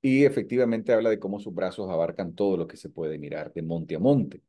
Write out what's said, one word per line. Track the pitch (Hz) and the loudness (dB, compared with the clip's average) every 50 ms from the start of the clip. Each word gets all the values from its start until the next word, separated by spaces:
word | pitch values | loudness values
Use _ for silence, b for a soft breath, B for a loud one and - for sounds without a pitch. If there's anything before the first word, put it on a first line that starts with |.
y | - 135 131 135 143 | 4 4 6 6 6
efectivamente | 139 139 127 - - 123 123 123 117 113 113 101 - 117 | 6 4 2 -2 0 0 2 2 2 0 -2 2 2 2
habla | 110 113 113 | 4 4 2
de | 107 104 | 0 0
cómo | - 98 98 104 | -2 -6 -6 -6
sus | 101 107 87 | -8 -8 -6
brazos | 85 92 92 - - 101 92 | -4 -4 -4 -4 -6 -6 -4
abarcan | 87 82 82 85 - - 95 87 82 | 0 0 0 0 -2 -6 -8 -8 -2
todo | - 104 98 95 | 0 0 2 2
lo | 87 82 | 0 -2
que | 80 - | -6 -10
se | - - 78 | -16 -18 -16
puede | - - 80 78 78 | -10 -6 -6 -6 -6
mirar, | 73 73 73 73 78 76 78 - | -6 -8 -8 -8 -8 -8 -8 -8
de | 85 80 | -8 -6
monte | 80 85 82 80 - 82 | -4 -4 -4 -4 -6 -4
a | 80 | 0
monte. | 98 135 143 131 101 69 - - _ | 2 4 4 4 2 -2 -8 -18 _